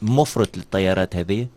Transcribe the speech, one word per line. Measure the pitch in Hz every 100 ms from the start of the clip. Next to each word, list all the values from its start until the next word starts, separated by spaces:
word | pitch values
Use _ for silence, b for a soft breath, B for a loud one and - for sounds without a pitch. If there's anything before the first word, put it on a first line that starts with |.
مفرط | 107 131 151 120 107 92
للطيارات | - 95 95 92 92 90
هذه؟ | 85 101 123